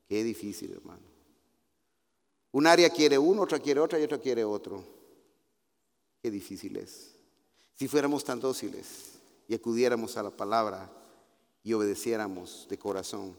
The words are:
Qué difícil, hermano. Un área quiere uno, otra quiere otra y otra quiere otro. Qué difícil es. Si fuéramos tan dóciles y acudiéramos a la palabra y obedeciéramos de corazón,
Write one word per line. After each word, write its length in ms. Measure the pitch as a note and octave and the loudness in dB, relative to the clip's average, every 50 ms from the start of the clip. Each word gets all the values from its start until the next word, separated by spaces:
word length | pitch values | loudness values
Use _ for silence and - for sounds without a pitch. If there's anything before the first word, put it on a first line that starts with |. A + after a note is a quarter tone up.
| _ | _
Qué 160 | - G2+ G#2+ A2+ | -4 -2 -2 -2
difícil, 480 | A#2 G#2+ - G#2 G#2 G2 - - F2 | -2 -4 -6 -8 -10 -10 -10 -12 -12
hermano. 300 | F2 F2 - - F2+ F2 F2 F2 _ _ _ _ _ _ _ _ _ _ _ _ _ _ _ _ _ _ _ _ _ _ _ _ _ _ _ _ | -12 -14 -18 -20 -20 -20 -20 -20 _ _ _ _ _ _ _ _ _ _ _ _ _ _ _ _ _ _ _ _ _ _ _ _ _ _ _ _
Un 160 | - C3+ D3+ | 2 6 8
área 240 | E3 E3+ E3+ F3 D#3+ | 10 10 10 10 8
quiere 260 | E3 D3+ D3+ C#3+ C#3 | 6 6 6 6 6
uno, 240 | C3+ C#3+ F3 G3 G#3+ | 6 6 6 4 4
otra 180 | F#3 - D#3+ C#3 | 2 0 0 -2
quiere 200 | - D3 C#3 C#3+ | 0 0 2 2
otra 200 | D#3+ D#3 F3 D#3 | 2 2 0 0
y 40 | D3+ | 0
otra 160 | D3 - - | -2 -2 -4
quiere 240 | - C3 B2 A#2 A2 | -4 -2 -2 0 0
otro. 400 | G#2 G#2 G2+ - - G2+ F#2+ F2 - - - - - _ _ _ _ _ _ _ _ _ _ _ _ _ _ _ _ _ _ _ _ _ _ | -2 -2 -6 -6 -10 -12 -14 -14 -18 -20 -20 -20 -20 _ _ _ _ _ _ _ _ _ _ _ _ _ _ _ _ _ _ _ _ _ _
Qué 80 | - A#2 | -8 -6
difícil 460 | G#2 G2 F#2+ - G2 F#2 - F#2+ G2 | -6 -6 -8 -12 -12 -12 -12 -10 -10
es. 380 | - F#2 - - - - - - _ _ _ _ _ _ _ _ _ _ _ _ | -10 -12 -12 -16 -20 -20 -20 -20 _ _ _ _ _ _ _ _ _ _ _ _
Si 140 | - C3+ | -10 -6
fuéramos 360 | B2+ C#3 D3 C#3 C#3+ D3 C3+ - | -2 0 0 2 2 0 -2 -2
tan 160 | - B2+ A#2+ | -4 -6 -4
dóciles 760 | A#2+ C3 B2+ - A#2+ F#2+ - F#2+ F#2+ - - - - - - - _ _ _ _ _ | -4 -4 -4 -4 -8 -10 -10 -12 -16 -16 -18 -18 -20 -20 -20 -20 _ _ _ _ _
y 80 | - A2+ | -8 -6
acudiéramos 600 | A2 - A#2 A2+ A#2 B2+ A#2+ A#2+ A2+ A2+ G#2 - | -4 -4 -2 0 2 2 2 2 0 -2 -6 -6
a 60 | A2 G#2 | -8 -8
la 60 | G2+ | -8
palabra 640 | - - G#2 G2+ A2+ A2+ A2 G#2 F#2+ F#2+ F#2 F#2 - - - - - _ _ _ _ _ _ _ _ _ - | -8 -8 -4 0 0 0 0 0 -4 -8 -12 -16 -20 -20 -20 -20 -20 _ _ _ _ _ _ _ _ _ -4
y 100 | G#2+ A2+ | -2 0
obedeciéramos 920 | G#2+ G#2 G2+ G2 - - A#2+ A2+ A2 G#2+ F#2+ F#2+ F2+ F2+ - - - - - | 0 0 0 -2 -2 -4 -4 -2 -2 -4 -6 -8 -10 -12 -14 -16 -18 -14 -12
de 80 | G2 | -12
corazón, 580 | - - G#2 F#2+ F#2+ F#2 - A2 G2+ G2 F#2+ F2+ | -8 -6 -6 -6 -4 -6 -8 -10 -10 -12 -12 -14